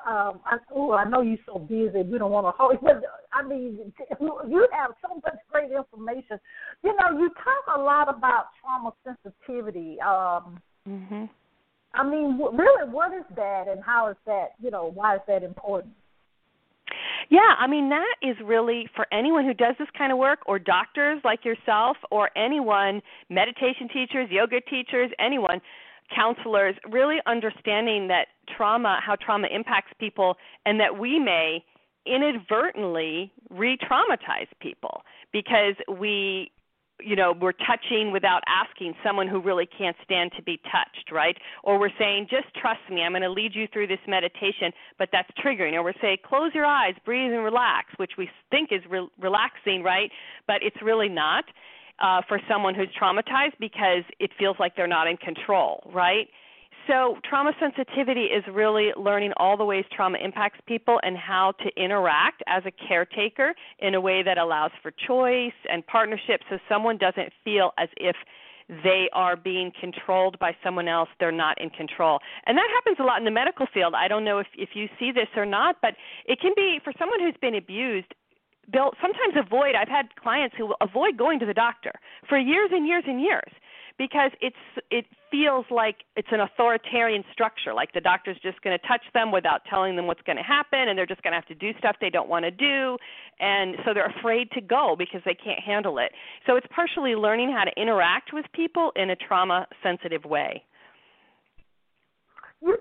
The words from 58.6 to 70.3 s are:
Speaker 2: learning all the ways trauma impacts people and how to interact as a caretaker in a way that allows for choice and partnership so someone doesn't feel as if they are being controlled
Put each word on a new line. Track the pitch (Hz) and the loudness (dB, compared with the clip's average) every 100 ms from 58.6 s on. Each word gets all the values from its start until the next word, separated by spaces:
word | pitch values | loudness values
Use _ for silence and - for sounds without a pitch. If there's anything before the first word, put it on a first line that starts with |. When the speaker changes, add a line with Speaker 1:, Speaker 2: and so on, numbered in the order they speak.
| 214 214 208 - | 2 4 2 0
Speaker 2:
learning | 202 202 202 - | 0 2 0 2
all | 185 208 | 2 2
the | |
ways | 208 196 196 - | 2 0 -4 0
trauma | 185 - | 0 0
impacts | 190 202 208 - - | -4 -2 -4 -4 -6
people | 233 - 233 | -2 2 2
and | - 180 | 2 -4
how | 185 185 190 202 | -2 2 2 0
to | 196 - | -6 -4
interact | 185 202 180 151 208 - - | -2 2 2 4 2 0 -2
as | 180 185 | -2 -2
a | |
caretaker | - - 175 180 - 208 - 277 339 - - | -12 -2 0 0 -2 -4 0 -2 -2 -12 -6
in | 196 190 | -2 0
a | |
way | 190 190 | 2 2
that | 185 175 | 2 0
allows | 170 156 156 - | 0 0 -2 -4
for | 160 - - | -14 -10 -2
choice | 254 254 247 240 - - | 2 2 2 -2 -6 -6
and | 170 - | -6 0
partnership | 233 214 214 - 196 - | 2 2 -2 -2 -2 -2
so | 196 - | -10 -2
someone | 208 226 220 | 0 0 2
doesn't | 185 190 - - - | 0 0 -8 -8 -2
feel | 208 185 - | 2 2 2
as | 165 - | -6 -2
if | 180 175 - - - - - 160 | -2 -2 -10 -20 -20 -20 -20 -2
they | 175 190 185 | 2 4 2
are | - 180 175 | 2 0 0
being | 185 185 180 - | -4 -4 -4 -8
controlled | 180 - - 185 185 | -12 -10 0 2 2